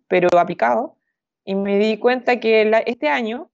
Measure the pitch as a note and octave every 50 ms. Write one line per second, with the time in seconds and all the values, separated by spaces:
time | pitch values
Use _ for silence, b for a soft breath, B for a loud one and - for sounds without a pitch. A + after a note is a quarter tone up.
0 | _ _ - F3+ F3 F3+ F3 E3+ F3 F3 F3 - - A#3+ A#3+ - B3+ D#4+ _ _
1 | _ _ _ _ _ _ _ _ _ - G3 G3 G3 G3+ G3+ G3+ G#3 A3 A3 G#3
2 | A3 B3 B3+ B3+ A#3+ - B3 A#3 B3 A3 A3 A3 G#3+ G#3+ G#3+ A3 - - A#3+ -
3 | - D4+ C#4+ C4 A#3+ G#3+ A3+ B3+ F4+ _